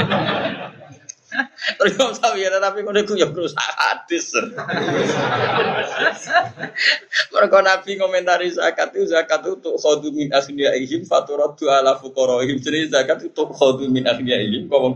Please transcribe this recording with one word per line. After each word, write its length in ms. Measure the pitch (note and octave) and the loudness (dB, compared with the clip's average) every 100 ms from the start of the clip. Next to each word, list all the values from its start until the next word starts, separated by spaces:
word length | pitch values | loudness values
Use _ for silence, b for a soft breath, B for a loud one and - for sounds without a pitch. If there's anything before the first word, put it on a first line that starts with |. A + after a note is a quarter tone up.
| - F#3+ - - - - - - - - - - - - B3+ - B B | 0 0 0 -2 -4 -6 -12 -16 -20 -20 -20 -20 -10 -8 -8 -6 B B
Terus 160 | G3+ G#3 | 2 2
Imam 160 | B3+ | 0
Syafi'i, 320 | G#3 A#3+ G#3 | 0 -2 0
ya, 160 | F#3+ F#3+ | 0 0
tapi 240 | G3 G3 | 0 -2
ngono 160 | G#3 G3+ | -2 0
iku 160 | G3+ G#3 | 0 2
ya 80 | D3+ | 0
rusak 240 | D3+ E3 C#3+ | 0 -4 -2
hadis. 800 | B2 - - - - E3+ - A#2+ - - - F3+ A2+ - G2+ - - - - - - - - - D#4+ D#4+ C4 E4 - - - - B B - B B | -4 -2 -2 -2 -4 -6 -4 -8 -8 -8 -6 -4 -2 -2 0 -2 -2 -2 -2 -2 -2 -2 -4 -2 -2 -2 -2 0 0 -6 -12 -2 B B -2 B B
Mergo 260 | - G3+ F#3+ | 2 4 6
Nabi 320 | F#3+ F#3+ G3 G3 | 6 2 0 -2
ngomentari 560 | F#3+ F#3 F3+ F3 F3+ | 0 0 2 2 0
zakat 400 | F3 E3 E3 D#3+ | 0 0 0 -2
itu, 160 | F#3+ F#3+ | -2 0
zakat 320 | E3 D#3+ D#3 | 2 2 0
itu 160 | D#3+ F#3+ | -2 -6
untuk 240 | E3 - | -4 0
khodu 320 | D#3 D3 D3+ | 2 2 0
min 160 | D3 C#3+ | -4 0
asniyaihim 800 | C#3 C#3 C#3+ C#3 B2+ C3 D#3+ F3+ | 0 0 0 0 0 -2 -6 0
faturaddu 640 | D3 C#3+ C#3+ D3 D3 D3+ | 0 0 0 -2 -2 2
ala 240 | C3+ C3+ C3 | 4 4 2
fuqaraihim. 640 | C3+ C3+ C3 B2 C3 C#3 | -2 0 2 2 0 -2
Jadi 320 | B2+ D3+ D#3 | -2 -2 0
zakat 320 | C3+ C3 E3 | 0 2 0
itu 80 | E3 | -4
untuk 240 | - D#3 - | -4 -4 4
khodu 320 | C3+ C3 C3+ | 4 4 0
min 160 | B2+ | 0
asniyaihim, 640 | B2+ A#2+ B2+ A#2 G#2 A2 - | 0 0 0 0 0 -4 0
kok 80 | C#3 | 2
wong 160 | B2+ | 2